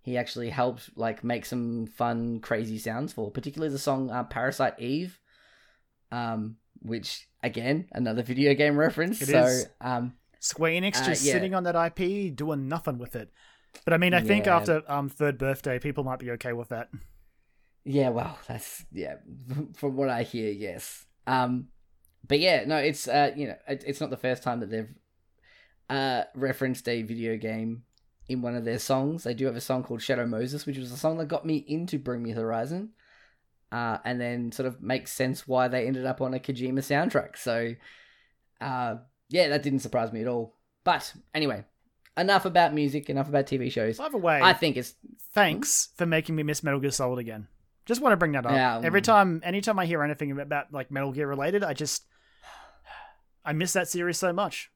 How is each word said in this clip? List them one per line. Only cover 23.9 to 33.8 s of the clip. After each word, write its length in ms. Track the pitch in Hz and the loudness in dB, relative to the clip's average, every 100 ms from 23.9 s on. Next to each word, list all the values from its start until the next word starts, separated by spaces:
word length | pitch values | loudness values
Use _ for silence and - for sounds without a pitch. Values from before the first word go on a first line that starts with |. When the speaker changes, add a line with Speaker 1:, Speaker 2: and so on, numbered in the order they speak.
| 139 | -6
Speaker 1:
not 80 | 151 | -6
the 80 | 127 | -2
first 240 | 131 123 | -2 -2
time 180 | 127 120 | -2 -4
that 100 | 104 | -4
they've, 180 | 110 110 - _ _ _ _ _ _ _ _ - | -6 -6 -14 _ _ _ _ _ _ _ _ -6
uh, 360 | 143 135 123 - | -2 0 0 -4
referenced 560 | 127 123 123 131 123 - | -2 -2 0 -2 -2 -2
a 140 | 120 | -2
video 340 | 110 117 113 110 | -2 -4 -2 -2
game 460 | 110 110 113 117 _ _ _ _ - | -2 -2 -4 -6 _ _ _ _ -6
in 140 | 127 | -4
one 140 | 120 120 | -2 -2
of 100 | 117 | -2
their 140 | 117 | -4
songs. 440 | - 135 139 165 | 0 0 2 -2
They 120 | 117 113 | -4 -2
do 100 | 131 | -2
have 100 | 120 | -4
a 60 | |
song 220 | - 131 | -2 -4
called 180 | 127 117 | -2 -6
Shadow 240 | - 123 120 | -2 0 0
Moses, 400 | 110 127 143 151 | -2 -4 -6 -6
which 120 | 135 | -8
was 120 | 123 | -8
the 80 | 131 | -2
song 220 | 156 165 | -2 -2
that 80 | 151 | -2
got 180 | 160 160 | -4 0
me 120 | 151 | -2
into 420 | - 156 175 147 | -2 -4 -2 -4
Bring 240 | 131 120 | -4 -4
Me 80 | 113 | -4
Horizon, 580 | 113 113 113 123 175 214 _ _ _ _ _ _ _ _ | -4 -2 -2 -2 -6 -8 _ _ _ _ _ _ _ _
uh, 280 | 117 | -4